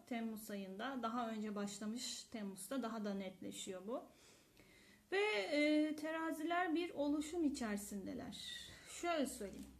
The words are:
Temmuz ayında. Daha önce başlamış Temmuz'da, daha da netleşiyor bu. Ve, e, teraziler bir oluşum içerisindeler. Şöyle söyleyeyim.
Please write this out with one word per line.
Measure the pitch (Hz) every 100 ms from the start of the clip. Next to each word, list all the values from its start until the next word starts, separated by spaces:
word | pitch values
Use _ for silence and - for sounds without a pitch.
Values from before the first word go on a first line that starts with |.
| -
Temmuz | 233 226 214 214
ayında. | 202 190 190 254 262
Daha | 226 240 226
önce | 220 214
başlamış | 208 202 - 214 240 - -
Temmuz'da, | - 226 202 190 - 269
daha | 226 226
da | 208
netleşiyor | 196 190 - 202 196 208 185 196
bu. | 277 - - - - - - - - - - -
Ve, | 381 415 415 370
e, | 294 294 302 302 302
teraziler | 311 320 320 311 311 349 370
bir | 311 349
oluşum | - 294 302 302 349
içerisindeler. | 294 269 226 202 - 202 190 185 - - - - - - -
Şöyle | - 349 320 254
söyleyeyim. | - 196 - 208